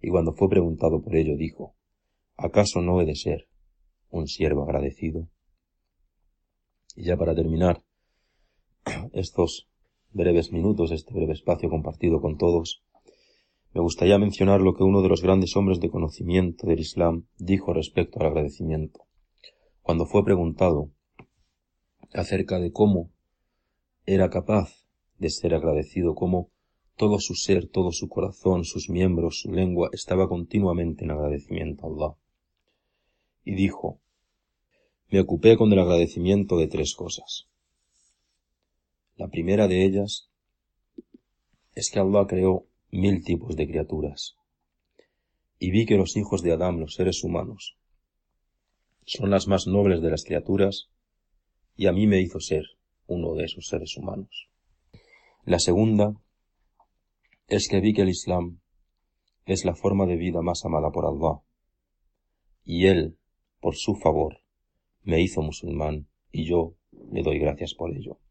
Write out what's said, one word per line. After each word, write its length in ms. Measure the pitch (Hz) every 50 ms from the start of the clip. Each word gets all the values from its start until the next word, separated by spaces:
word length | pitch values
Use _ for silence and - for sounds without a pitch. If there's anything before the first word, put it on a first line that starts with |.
y 80 | - 82
cuando 240 | 87 92 82 82 78
fue 160 | - 101 95
preguntado 520 | 95 101 87 85 80 78 - 82 80 80
por 140 | 78 - 82
ello 200 | 80 80 76 73
dijo, 400 | - 80 80 - - - - _ _ _ _ _ _ _ _ _ _ _ _ _ -
"¿Acaso 440 | - 98 - 104 104 98 - 90
no 200 | 87 90 90 90
he 40 | 87
de 100 | 78 76
ser 320 | - - - 78 76 - _ _ _ _ _ _ _ _ _ _ _ _ _
un 160 | - 87 80 71
siervo 360 | - - 78 76 76 71 71
agradecido?". 640 | 76 78 69 71 67 65 _ - 80 80 82 82 82 _ _ _ _ _ _ _ _ _ _ _ _ _ _ _ _ _ _ _ _ _ _ _ _ _ _ _ _ _ _ _ _ -
Y 100 | - -
ya 120 | 87 87 78
para 160 | 82 82 80
terminar 480 | 80 80 80 80 82 90 92 87 - _ _ _ _ _ _ _ _ _ _ _ _ _ _ _ _ _ _ _ _ _
<clears throat> 280 | - - 104 - 127 -
estos 540 | - 92 - _ - 90 - - - - _ _ _ _ _ _ _ _ _
breves 400 | _ 98 87 87 85 85 80 -
minutos, 400 | - 82 82 101 107 - 85 80
este 220 | 82 80 - - -
breve 200 | 95 82 80 78
espacio 360 | 73 _ - 87 82 - 80
compartido 520 | 76 80 78 80 80 - - 87 82 78
con 160 | 71 - 78 73
todos, 460 | - 87 87 85 82 85 - - _ _ _ _ _ _ _ _ _ _ _ _ _ _ _ _ _ _ _
me 80 | 87
gustaría 360 | 85 85 82 - - 90 101 98
mencionar 440 | 101 104 95 - 101 95 98 98
lo 120 | 95 92 85
que 100 | - 95
uno 180 | 95 98 101
de 80 | 92 92
los 120 | 95 95
grandes 340 | 85 90 95 95 92 87 -
hombres 240 | 98 98 95 95 87
de 100 | 85 87
conocimiento 760 | - 87 82 80 - - - 85 87 92 92 90 82 - -
del 140 | - 82 78
Islam 480 | 80 78 - - 87 85 82 85 85 _ _ _
dijo 340 | - 87 98 92 - -
respecto 480 | 87 80 78 - _ - 85 - - -
al 80 | 80 80
agradecimiento. 760 | 73 78 76 73 71 - - 78 80 78 78 - _ - _ _ _ _ _ _ _ _ _ - _ _ _ _ _ _ _
Cuando 220 | - 82 82 80
fue 200 | 76 - 104 101
preguntado 640 | 107 101 90 85 82 78 - 95 90 80 71 71 73 _ _ _ _ _ _ - _ _ _ _ _ _ _ _ _ _ _ _ _ _ _ - _ _
acerca 460 | - 98 - - 92 95 - 95 92
de 120 | 90 87
cómo 400 | - - 107 107 101 90 85 85 _ _ _ _ _ _ _ _ _ _ _ _ _ _ _ _ _ _ _ -
era 220 | 95 95 95 90
capaz 580 | - 92 87 - 110 104 87 - - _ _ _ _ _ _ _ _ _
de 100 | - 80
ser 240 | - - - 85 82
agradecido, 640 | 80 73 82 80 76 76 - - 95 87 85 78
cómo 340 | - - 87 92 92 90 - _ _ _ _ _ _ _ _ _
todo 240 | _ 110 107 104 101
su 160 | - - 87
ser, 340 | - - - 98 90 87 85
todo 220 | _ 95 92 90
su 180 | 85 - - -
corazón, 560 | - - 92 92 95 - - 95 92 90 85
sus 240 | - - - - -
miembros, 520 | 82 87 92 92 90 85 82 82 80 -
su 120 | - - -
lengua, 360 | 90 95 90 90 87 85 82 -
estaba 340 | - - - 92 92 95 92
continuamente 760 | 90 87 87 - - 104 101 92 85 87 85 85 78 - -
en 60 | 82
agradecimiento 720 | 76 76 76 73 73 71 71 - - 82 82 80 - 73 -
a 40 | 82
Allah. 280 | 78 76 76 73 78 _ _ _ _ _ _ _ _ _ _ _ _ _ _ _ _ _ _ _ _ _ _ _ _ _ _
Y 80 | - 98
dijo, 480 | 95 98 90 - - - - - _ _ _ _ _ _ _ _ _ _ _ _ _ _ _ _ _ _ _ _ _ _ _
"Me 100 | - 98
ocupé 380 | 92 - 92 85 - 107 113 110
con 140 | 117 107
el 80 | 101 95
agradecimiento 800 | 90 87 87 85 85 - - - 87 90 98 101 98 - 92 85
de 100 | 80 76
tres 280 | - 80 76 - -
cosas. 520 | - - 87 - - - - - - - _ _ _ _ _ _ _ _ _ _ _ _ _ _ _ _ _ _ _ _ _ _ _ _ _ _ _ _ _ _ _ _ _ _
La 140 | _ 85 78
primera 380 | - 82 82 87 98 104 107 95
de 180 | 92 95 95
ellas 440 | 98 95 98 101 107 - - - _ _ _ _ _ _ _ _ _ _ _ _ _ _ - - _ _ - _ _ _ _ _ _ _ _ _ _ _
es 160 | - 104 -
que 80 | - 107
Allah 260 | 98 95 101 101 101 98
creó 380 | - 92 92 95 92 92 - _ _ _ _ _
mil 320 | - 95 92 98 101 87 82
tipos 320 | - - 82 80 - 80
de 120 | 76 80 73
criaturas. 680 | 76 78 73 - - 78 73 73 73 - - - _ _ _ _ _ _ _ _ _ _ _ _ _ _ _ _ _ _ _ _ _ _ _ _ _ _
Y 140 | - 92
vi 140 | 90 107 113
que 100 | 107 110
los 220 | 98 95 85 - 110
hijos 240 | 104 - - 95
de 100 | 85 87
Adán, 280 | 82 80 87 90 87 85
los 160 | 80 76 -
seres 280 | - 92 92 90 - -
humanos, 540 | 90 87 85 - - 113 - - - _ _ _ _ _ _ _ _ _ _ _ _ _ _ _ _ _ _ _ _ _ _ _ _ _ _ _
son 240 | - - - 101 98
las 180 | 98 95 92 101
más 200 | 98 92 - 92
nobles 340 | 92 101 101 101 92 82
de 80 | 82 82
las 140 | 78 78 -
criaturas, 640 | - 78 82 - - 90 98 98 98 98 - - _ _ _ _ _ _ _ _ _ _ _ _ _ _ _ _ _ _
y 120 | _ - 98
a 40 |
mí 160 | 85 92 104 107
me 140 | 101 95
hizo 180 | 92 87 - 80
ser 240 | 76 - 78 78 76 - _ _ _ _ _ _ _ _
uno 280 | 87 87 82 82 80
de 100 | 82 85
esos 220 | 82 - - 87 -
seres 280 | - 85 - - - -
humanos. 520 | - - 98 101 98 - - - - _ _ _ _ _ _ _ _ _ _ - _ _ _ _ _ _ _ _ _
La 140 | - 90 85
segunda 540 | - - 87 92 110 113 110 104 104 107 107 107 _ _ _ _ _ _ _ _ _ _ _ _ _ _ _ _ _ _ _ _ _ _ _ _ _ _
es 200 | - 101 - -
que 120 | - 98
vi 140 | 95 107 107
que 100 | 107 101
el 60 | 92
Islam 500 | 90 - - - 90 90 87 87 87 - _ _ _ _ _ _ _ _ _ _ _ _ _ _ _ _ _
es 200 | - 95 90 -
la 100 | 92 82
forma 300 | - - 101 98 98 98
de 100 | 90 87
vida 260 | 82 85 92 82 85
más 220 | 82 90 87 82 -
amada 260 | 85 80 78 76 78
por 140 | 73 85 78
Allah, 360 | 76 73 73 78 80 73 73 _ _ _ _ _ _ _ _ _ _ _ _ _ _ _ _ _ _ _ _ _ _ _ _ _
y 220 | - 87 85 90
Él, 320 | 95 95 87 78 80 - _ _ _ _ _ _ _ _ _
por 160 | - 87 82
su 200 | - - - 98
favor, 460 | - - 82 78 76 78 78 76 _ _ _ _ _ _ _ _ _ _ _ _ _
me 200 | _ - 85 80
hizo 200 | 85 90 - -
musulmán, 640 | 80 76 76 - - 87 76 76 76 76 76 76 71 _ _ _ _ _
y 160 | _ 80 80 80
yo 280 | 87 87 82 82 - _ _ _ _ - - -
le 120 | - - -
doy 160 | - 76 73
gracias 340 | 73 76 76 78 80 80 -
por 220 | _ - 87 82
ello. 240 | 139 - - - _ _ _